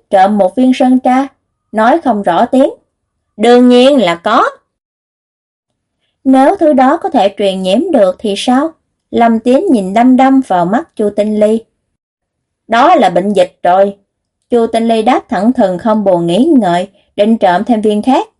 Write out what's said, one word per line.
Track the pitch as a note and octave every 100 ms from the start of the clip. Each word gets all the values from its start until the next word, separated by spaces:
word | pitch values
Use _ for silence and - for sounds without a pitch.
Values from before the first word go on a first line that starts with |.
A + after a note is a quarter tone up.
| -
trộm | G3 F#3+ G#3
một | C4+ C4+
viên | B3+
sơn | B3+ B3+ B3+
tra, | B3+ B3+ C#4 _ _ _ _
nói | G#3+ A3+ E4+
không | C#4 G#3
rõ | G3 E3+ A#3+
tiếng. | C4 D4+ B4 _ _ _ _ _ -
"Đương | A#3 A#3+ B3
nhiên | B3 B3+ C#4+
là | F#3 E3+
có." | G#3 A#3+ A#4+ - _ _ _ _ _ _ _ _ _ _ _ _ _ _ _ _
"Nếu | C4+ C4 C#4+ G4
thứ | D#4
đó | C4+ C4 E4+
có | F#4
thể | C4+ G3 G3
truyền | G3+ F#3+
nhiễm | F#3 G#3 F#4
được | C#4+ F#3 F#3
thì | A3 G3+
sao?" | - B3+ E4 - _ _ _
Lâm | A3+ A#3 A3+
Tiến | B3 C4 G4
nhìn | A#3+ F#3+
đăm | G3+ B3+ B3+
đăm | C4 C4+ C4
vào | F3+ E3+
mắt | A#3 E4+ -
Chu | G#3
Tinh | G3+ G#3 G#3
Ly. | G#3 A3+ - _ _ _ _ _ _ _ _ _ -
"Đó | A3+ D4 E4+
là | F#3+
bệnh | F3+ G3
dịch | F#3+ F3+ _
rồi." | F3+ F#3 G3+ G3+ _ _ _ _ -
Chu | A#3+ A#3
Tinh | A3+ A3+
Ly | A3+
đáp | A3 D#4+ -
thẳng | F#3+ G#3+
thừng | B3+ G#3 F3+
không | A3+ A3
buồn | G3 F3 E3+
nghĩ | F3+ D4+ C#4+
ngợi, | F#3+ F3 F#3 _ _ -
định | G#3 A3+
trộm | F#3+ F3+
thêm | A3+ A3
viên | G#3+ G#3
khác, | B3+ C#4+ A4 _